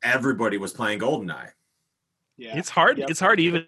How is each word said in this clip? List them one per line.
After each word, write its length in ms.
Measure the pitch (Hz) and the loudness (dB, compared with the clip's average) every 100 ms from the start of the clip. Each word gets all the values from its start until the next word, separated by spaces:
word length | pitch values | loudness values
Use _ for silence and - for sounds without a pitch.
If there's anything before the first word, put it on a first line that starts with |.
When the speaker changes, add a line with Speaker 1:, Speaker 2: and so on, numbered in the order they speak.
Speaker 1:
everybody 560 | 120 131 135 113 113 101 | 0 0 2 0 0 0
was 160 | 95 | -4
playing 240 | - 107 104 | -4 -4 -2
GoldenEye. 540 | 117 135 92 69 57 - _ _ _ _ _ _ _ - | 0 -2 -4 -10 -14 -20 _ _ _ _ _ _ _ -20
Speaker 2:
Yeah. 160 | 117 143 | -10 -8
Speaker 3:
It's 120 | 175 | -4
hard, 300 | - 180 277 | 2 4 2
Speaker 2:
Yep. 120 | 139 | -2
Speaker 3:
it's 80 | 160 | 0
hard 220 | 185 214 | 2 4
even 240 | 170 170 | 4 0